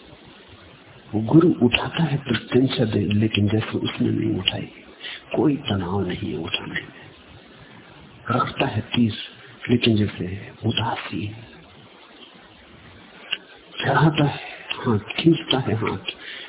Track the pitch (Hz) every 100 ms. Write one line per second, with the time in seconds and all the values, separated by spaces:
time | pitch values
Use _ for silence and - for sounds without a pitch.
0 | - - - - - - - - - -
1 | - 107 113 151 175 - 120 - - -
2 | 160 143 - 110 - 123 131 - 110 107
3 | 101 104 110 - 101 107 - 123 123 -
4 | 120 110 - - 95 - - - - -
5 | - - - - 147 139 - 101 87 101
6 | 90 90 104 78 85 - - 90 - -
7 | - - - - - - - - - -
8 | - - - - - - 120 107 120 -
9 | 113 110 - - - - - 123 120 107
10 | 101 - 90 98 110 - 110 107 110 -
11 | - 104 104 - - - - - - -
12 | - - - - - - - - - -
13 | - - - - - - - - - 139
14 | 156 151 143 - - - - - 127 107
15 | - - 165 156 - 131 123 104 98 95
16 | - - - -